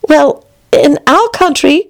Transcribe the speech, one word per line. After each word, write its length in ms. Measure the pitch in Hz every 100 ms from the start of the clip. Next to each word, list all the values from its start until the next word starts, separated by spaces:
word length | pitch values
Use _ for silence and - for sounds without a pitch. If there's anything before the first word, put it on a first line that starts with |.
Well, 440 | - 302 285 - _ _ _
in 280 | - 285 285 -
our 220 | 311 453
country 600 | - 370 285 285 294